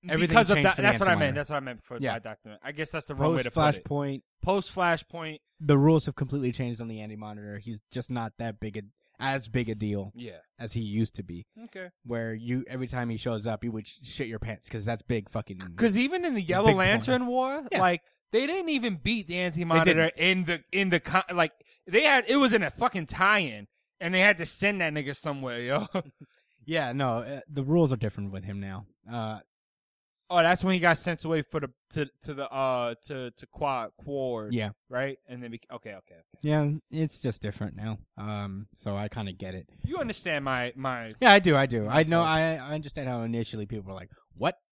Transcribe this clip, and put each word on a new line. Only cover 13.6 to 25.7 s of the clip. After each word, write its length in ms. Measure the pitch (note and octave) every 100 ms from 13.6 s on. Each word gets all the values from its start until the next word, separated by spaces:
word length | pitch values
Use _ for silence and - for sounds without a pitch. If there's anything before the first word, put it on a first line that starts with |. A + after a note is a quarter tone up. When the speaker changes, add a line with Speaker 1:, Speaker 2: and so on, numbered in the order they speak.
Speaker 1:
you 80 | A#2+
would 160 | A2 G#2+
sh-, 100 | -
shit 240 | B2 - B2
your 100 | A2
pants 300 | A2+ G#2+ -
'cause 160 | A2+
that's 180 | G#2 A2+
big 260 | - A#2 G2
fucking 300 | A2 - F#2+ F2+ E2+
Speaker 2:
'Cause 200 | A3+ G3+
even 260 | C4 F4+
in 100 | F4
the 60 | A#3+
Speaker 1:
big 60 | E3
Speaker 2:
Yellow 180 | F3+ A3
Speaker 1:
point. 120 | G3
Speaker 2:
Lantern 480 | F#3 A3 A3 B3+ B3
War, 380 | B3 B3+ C#4+ C4+
Speaker 1:
Yeah. 80 | -
Speaker 2:
like, 220 | F#3 F3 _ _ _
they 160 | A3 C#4
didn't 220 | F#4 E4+
even 280 | C#4+ A#3 F3
beat 280 | G3+ A3+ E3
the 80 |
Speaker 1:
They 60 | F3
Speaker 2:
Anti-Monitor 540 | F3+ D#3+ E3+ E3 E3 D#3+ D#3+
Speaker 1:
didn't. 60 | -
Speaker 2:
in 240 | F3 F#3
the, 180 | F3 E3+ -
in 180 | F#3+ F#3+
the 100 | E3+
con-, 220 | - F#3 F#3
like, 180 | F3 D#3+ _ _ _ -
they 160 | F#3+
had, 220 | D4 C4+ A#3
it 80 | C4+
was 160 | C4+
in 100 | A3
a 80 | D#3+
fucking 360 | - E3+ F#3+ D#3+
tie-in, 600 | - F#3+ G#3 D#3 G#2+ G2+ _ _ _
and 160 | E3+
they 60 | F#3
had 180 | G3 F#3+
to 80 | E3
send 340 | - G3+ G3+
that 120 | E3
nigga 220 | D3+ C#3 C#3
somewhere, 440 | D#3 C#3 C3 A#2+
yo. 280 | A#2+